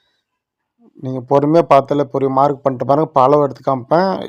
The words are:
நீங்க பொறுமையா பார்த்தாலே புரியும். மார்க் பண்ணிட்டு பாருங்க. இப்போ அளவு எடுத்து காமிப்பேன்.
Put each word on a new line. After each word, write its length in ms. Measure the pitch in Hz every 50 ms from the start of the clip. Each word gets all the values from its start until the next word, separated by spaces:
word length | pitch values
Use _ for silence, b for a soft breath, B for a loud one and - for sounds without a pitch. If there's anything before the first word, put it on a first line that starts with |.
| _ _ _ _ _ _ _ _ _ _ _ _ _ _ _ _ 233 _ _
நீங்க 300 | - - 131 131 131 123 127
பொறுமையா 320 | 139 143 143 147 156 170 165
பார்த்தாலே 420 | - 143 135 135 - 147 143 143
புரியும். 280 | 139 - 139 131 139 135
மார்க் 300 | 131 139 143 143 127 _
பண்ணிட்டு 240 | 135 131 120 127
பாருங்க. 220 | 123 139 147 160 156
இப்போ 140 | - 139 127
அளவு 200 | 131 147 151 147
எடுத்து 300 | 139 127 - - - 135
காமிப்பேன். 480 | 127 120 - 151 165 185 190 185 - -